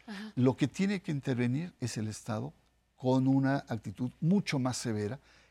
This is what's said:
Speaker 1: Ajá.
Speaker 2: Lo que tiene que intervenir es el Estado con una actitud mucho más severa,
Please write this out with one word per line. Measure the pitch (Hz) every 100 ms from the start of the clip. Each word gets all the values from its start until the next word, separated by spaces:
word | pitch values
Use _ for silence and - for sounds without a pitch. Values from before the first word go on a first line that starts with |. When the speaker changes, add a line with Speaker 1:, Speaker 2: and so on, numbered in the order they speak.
| -
Speaker 1:
Ajá. | 196 214 127
Speaker 2:
Lo | 127 -
que | 143
tiene | - 196 196
que | -
intervenir | 143 139 120 123 139 175 -
es | 117 -
el | 107
Estado | 101 - 110 139 - _ _ _ _
con | 127 131 131
una | 135 135 139 -
actitud | 113 110 98 127 -
mucho | 156 202 - 139
más | 127 -
severa, | 120 107 104 135 - _ _